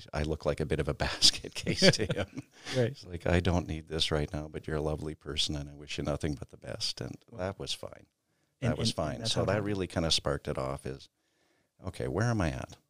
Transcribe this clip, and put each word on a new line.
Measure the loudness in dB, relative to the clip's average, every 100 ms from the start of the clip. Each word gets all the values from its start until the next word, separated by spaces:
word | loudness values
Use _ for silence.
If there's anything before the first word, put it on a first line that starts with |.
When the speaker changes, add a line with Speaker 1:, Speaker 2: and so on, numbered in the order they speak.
| -6
Speaker 1:
I | -4
look | -2 -2 0
like | 0
a | 0
bit | 0
of | 0
a |
<laughs> | 0 -2
basket | 4 6 4 -2
case | -6 -2 6
to | 6 6 2
him. | -2 -4 -8 -14
Speaker 2:
<laughs> | -12 -4 0
Right. | 0
Speaker 1:
It's | -2 -10
like, | -4 2
"I | 4
don't | 6 2 2
need | -6 -4
this | 0 2
right | 2 0
now, | -4 -6
but | -8 -4
you're | 0
a |
lovely | 0 -2 -4 -8
person | -4 0 0 -2
and | -6
I | -10
wish | -8 -4
you |
nothing | -2 0 0 -2
but | -8
the | -14
best." | -10 -4 -4 -4
And | -8 -10 -14
Speaker 2:
Wow. | -6
Speaker 1:
that | -6 -4
was | -6
fine. | -8 -10 -14 -20 _ _ _ _ -4
Speaker 2:
And, | 0
Speaker 1:
That | 2
was | 0
Speaker 2:
and, | 0
and | -2
Speaker 1:
fine. | -2
Speaker 2:
that's | -2
Speaker 1:
So | 2
Speaker 2:
how |
it | 2
Speaker 1:
that |
Speaker 2:
happened. | 2 0
Speaker 1:
really | -2 -2
kinda | 0 2
sparked | 2 2 0 -2
it | -4
off | -4 -4 -6
is, | -10 -12 _ _ _ _ _ _ -14 -10
"Okay, | -4 -2
where | 2 2
am | 2
I | 2
at? | 0 -6 -14 _